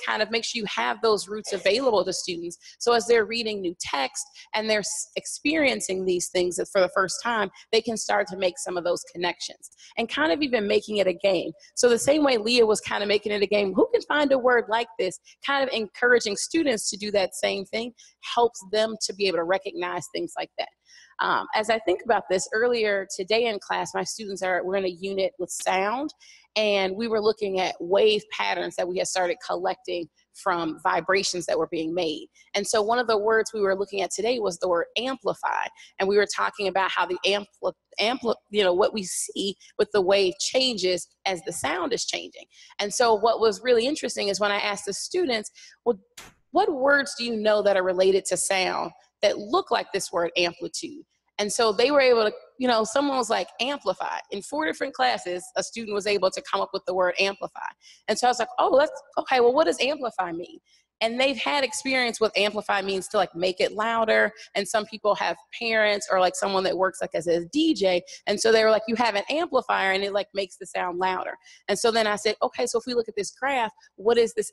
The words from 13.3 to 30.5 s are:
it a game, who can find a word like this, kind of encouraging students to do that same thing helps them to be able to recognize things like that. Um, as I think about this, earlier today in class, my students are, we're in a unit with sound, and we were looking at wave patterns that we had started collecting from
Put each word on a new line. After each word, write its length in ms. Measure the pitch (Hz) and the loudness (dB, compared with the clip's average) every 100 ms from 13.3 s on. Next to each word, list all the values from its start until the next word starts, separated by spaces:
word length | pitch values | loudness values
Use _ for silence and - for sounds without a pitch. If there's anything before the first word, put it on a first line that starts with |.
it 120 | 208 | -2
a 40 | 196 | 2
game, 260 | 208 196 | 2 2
who 140 | 190 466 | 2 2
can 80 | 453 | 2
find 300 | - 294 294 | 0 2 2
a 80 | 269 | 4
word 260 | 247 240 208 | 4 2 2
like 180 | 226 240 - | -2 -2 -2
this, 220 | 185 - _ _ - | -4 -4 _ _ -2
kind 180 | 277 | 0
of 60 | 269 | 0
encouraging 640 | 220 214 - 240 240 214 202 | -2 -6 0 4 4 4 -4
students 540 | - 330 285 220 - | -2 0 2 0 -2
to 80 | 202 | -6
do 140 | 208 | -2
that 240 | 202 180 - | 0 0 0
same 280 | 202 196 | -2 -2
thing 300 | 190 220 240 - - _ - - | -4 -6 -6 -12 -20 _ -4 2
helps 300 | 233 - 190 | 2 0 -4
them 240 | 214 220 220 - | 0 0 -2 -6
to 80 | |
be 140 | 190 196 | -2 0
able 100 | 170 | 0
to 60 | |
recognize 640 | 165 190 196 170 175 180 - | 0 -2 -2 -6 -6 -6 -8
things 220 | 170 170 - | -6 -6 -6
like 140 | 160 - | -8 -8
that. 120 | - _ _ - - - | -8 _ _ -20 -14 -4
Um, 260 | 180 156 - 214 | 0 0 0 -2
as 140 | 214 | 0
I 100 | 226 | 0
think 220 | - 180 | 0 -2
about 200 | - 208 - | 0 0 2
this, 160 | 185 - | 0 0
earlier 560 | 220 247 240 214 196 190 - | 0 0 2 0 0 -4 -8
today 300 | 185 220 233 | 0 2 2
in 120 | 202 | -2
class, 300 | - 180 175 190 | -4 -4 -4 -4
my 80 | |
students 400 | 190 - 208 190 | -6 -8 -10 -4
are, 220 | 185 180 175 | -2 -2 0
we're 100 | 196 | -2
in 80 | |
a 60 | 185 | -2
unit 420 | 170 196 190 185 - | -4 -6 -2 -2 -4
with 100 | 175 | -8
sound, 640 | - - 185 202 247 302 - - - _ 214 | -6 -2 0 0 -2 -6 -10 -20 -20 _ -2
and 360 | 214 202 190 | 0 0 0
we 140 | 190 233 | -4 -2
were 140 | 214 | 0
looking 400 | 208 - 202 190 | 0 0 -2 -2
at 140 | 175 - | -2 -4
wave 420 | 170 196 214 208 - | 0 4 4 2 -2
patterns 420 | - 202 185 175 - | -4 -4 -4 -4 -4
that 100 | 180 | -4
we 120 | 180 | -2
had 100 | 175 | -2
started 300 | 190 180 165 - | 0 -2 -2 -6
collecting 640 | 175 185 185 - 175 160 _ _ | -4 -4 -6 -6 -8 -8 _ _
from 440 | - 196 | -8 -2